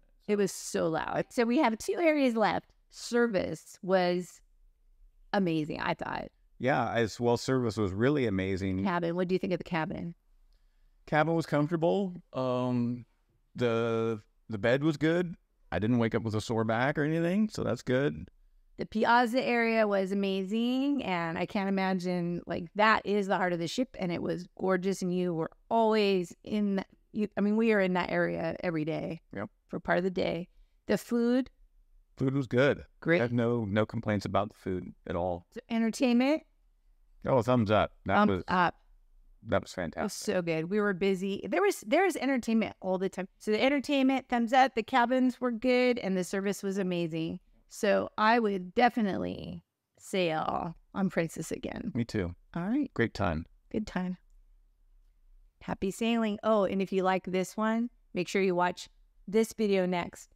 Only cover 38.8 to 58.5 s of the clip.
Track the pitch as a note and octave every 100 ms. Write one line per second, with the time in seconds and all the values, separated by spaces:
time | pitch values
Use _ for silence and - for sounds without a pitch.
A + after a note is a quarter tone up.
38.8 | _ - _ - - - A2 F#2+ F#2+ -
39.8 | E2 D#2 F#3+ - - F#3 E3+ D#3+ E3 G#3
40.8 | G#3 F3+ G3 F#3+ G3 G3 - D4 G4+ -
41.8 | G#3 D4 F#4+ C#4+ B3+ C4+ A3+ A3+ G3+ -
42.8 | F#3+ F#3 F#3+ - F#3 _ - G#3+ B3+ C#4+
43.8 | A#3+ C#4 C4 C4+ - B3 A#3 B3+ C4 A#3
44.8 | G#3+ C4 A#3+ B3+ B3+ - B3+ A3+ B3+ B3
45.8 | B3 B3 F#3+ F#3+ F3+ G3 G3 F#3+ G3+ F#3+
46.8 | F#3 F3 E3+ E3 E3 F3+ _ _ _ -
47.8 | G#3 G3 G3 - A3 A#3+ A3 G3 F3+ G3+
48.8 | B3 A#3+ G#3 C3+ F2 - - F3 - _
49.8 | _ _ - G3 F3 D#3 - - E3 E3
50.8 | _ - F#3+ - E3 - D#3+ - - -
51.8 | - A#2 A#2 G#2+ F2 F2 _ - F3+ C4
52.8 | C#4+ - A2 - F#2+ D#2 E2 _ _ -
53.8 | G#3+ - F3+ F3+ _ - _ _ _ _
54.8 | _ _ _ _ _ - - _ - -
55.8 | F#3+ - A3+ A#3 A3 G#3 G#3+ A3 F#3+ F#3+
56.8 | F#3+ F#3+ F#3 F#3+ F#3 F#3 F3+ - A3 A3+
57.8 | A#3+ _ _ - F3 G3+ F#3+